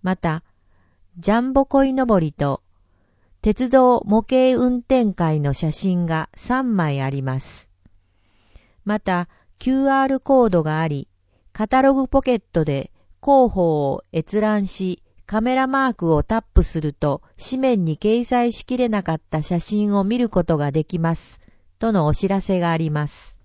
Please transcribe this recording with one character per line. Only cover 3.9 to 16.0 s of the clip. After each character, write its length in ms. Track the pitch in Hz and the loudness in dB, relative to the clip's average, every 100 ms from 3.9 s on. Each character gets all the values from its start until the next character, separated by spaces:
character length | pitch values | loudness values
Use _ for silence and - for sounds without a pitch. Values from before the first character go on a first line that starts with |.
| 247 - | 2 2
模 180 | 214 - | 0 2
型 320 | 254 254 247 | 2 2 2
運 200 | 247 247 | 0 -2
転 340 | - 262 220 | 0 0 2
会 260 | 185 170 156 | 0 -2 0
の 140 | 143 | -2
写 180 | 139 160 | -2 -4
真 360 | 151 190 180 175 | -4 -2 -2 -2
が 240 | 160 - | -4 -6
三 440 | - - 254 262 208 | -14 -4 -2 0 0
枚 240 | 156 139 | 0 -2
あ 80 | 135 | -4
り 100 | 139 | -4
ま 200 | 135 131 | -6 -6
す。 280 | - - _ _ _ _ _ _ _ _ _ - _ _ - | -8 -20 _ _ _ _ _ _ _ _ _ -20 _ _ -6
ま 140 | 208 | -4
た、 280 | - 180 175 _ _ _ | -2 -4 -4 _ _ _
キ 140 | - | -2
ュ 120 | 262 | 0
ー 160 | 277 269 | 2 2
ア 20 | |
ー 60 | 269 | 2
ル 120 | 269 | -2
コ 260 | - 269 233 | 2 4 4
ー 20 | |
ド 140 | 180 | 2
が 180 | 156 156 | 0 -2
あ 80 | 160 | -2
り、 200 | 143 - _ _ _ _ | -4 -10 _ _ _ _
カ 160 | - 214 | -8 0
タ 140 | 262 | 4
ロ 100 | 269 | 4
グ 160 | 269 262 | 2 2
ポ 140 | 269 | 0
ケ 140 | 269 240 | 2 -2
ッ 60 | _ | _
ト 100 | 170 | -2
で 260 | 156 139 - - _ _ | 0 -2 -6 -16 _ _
広 320 | - 277 247 | 2 4 4
報 380 | 190 170 151 143 | 2 0 2 -2
を 140 | - - | -4 -6
閲 280 | 165 - 208 | -6 -4 -2
覧 260 | 214 208 196 | 0 0 -4
し、 360 | - 190 180 _ _ - | -6 -6 -6 _ _ -6
カ 140 | 208 | -4
メ 140 | 226 | 0
ラ 120 | 262 262 | 0 0
マ 240 | 269 269 | 0 -2
ー 40 | |
ク 200 | - | -2